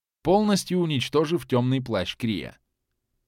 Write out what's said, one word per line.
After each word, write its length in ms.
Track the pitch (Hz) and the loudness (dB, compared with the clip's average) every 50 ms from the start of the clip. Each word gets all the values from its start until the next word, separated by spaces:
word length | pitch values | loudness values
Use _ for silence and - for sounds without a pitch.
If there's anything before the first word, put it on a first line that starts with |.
| _ _ _ _ _ | _ _ _ _ _
полностью 580 | 156 180 208 214 208 208 185 - - 180 180 | 2 2 4 4 2 2 0 0 -2 -2 -2
уничтожив 640 | 175 165 151 131 120 - - 147 160 151 170 170 127 | 0 0 0 -2 -4 0 0 0 0 2 -2 -4 -2
темный 340 | - - 123 123 127 131 135 | 0 0 2 2 2 0 0
плащ 360 | 127 127 113 98 90 - - | -2 -2 -2 -2 -2 -4 -6
Крия. 420 | _ - 113 107 85 65 58 - _ _ _ _ _ _ _ _ _ _ _ _ _ _ | _ -4 -2 -2 -4 -6 -10 -14 _ _ _ _ _ _ _ _ _ _ _ _ _ _